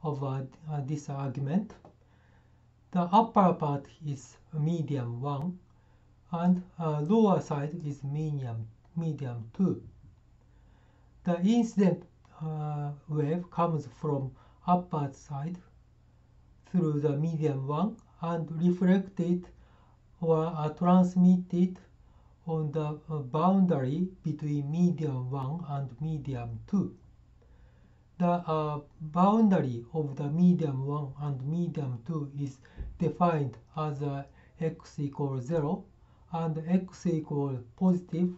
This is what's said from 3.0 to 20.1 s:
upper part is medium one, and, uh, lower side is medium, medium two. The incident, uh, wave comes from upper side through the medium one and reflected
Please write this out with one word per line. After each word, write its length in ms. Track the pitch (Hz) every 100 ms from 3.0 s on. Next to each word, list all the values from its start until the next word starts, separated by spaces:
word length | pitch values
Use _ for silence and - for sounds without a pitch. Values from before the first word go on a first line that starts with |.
upper 540 | 175 208 226 - 180
part 320 | - 151 139 - -
is 320 | 147 135 - - _
medium 720 | 156 147 170 131 139 120 117
one, 360 | 143 143 165 180 _ _ _ _ _ _ _
and, 300 | 170 175 180 - -
uh, 220 | 160 151
lower 400 | 151 226 214 180
side 400 | - 147 180 175 151
is 180 | 135
medium, 600 | 139 147 156 143 127 113 110 - _ -
medium 520 | 160 147 131 120 110
two. 280 | - 185 113 - - - - _ _ _ _ _ _ _ _ _ _
The 160 | - 175
incident, 600 | 185 240 226 - 190 - - _ _ -
uh, 460 | 160 156 151 147 147 147 -
wave 420 | 151 147 175 180
comes 360 | - 175 156 - -
from 340 | - 143 135 - - - -
upper 420 | 180 180 156 143
side 440 | - - 143 156 180 - - _ _ _ _ _ _ _ _ _
through 340 | 185 160 147
the 160 | 147 143
medium 500 | 165 151 151 135 135
one 300 | 151 208 220 _ _
and 300 | 165 170 160 160
reflected 840 | 175 175 185 196 190 - 170 180 - - - _ _ _ _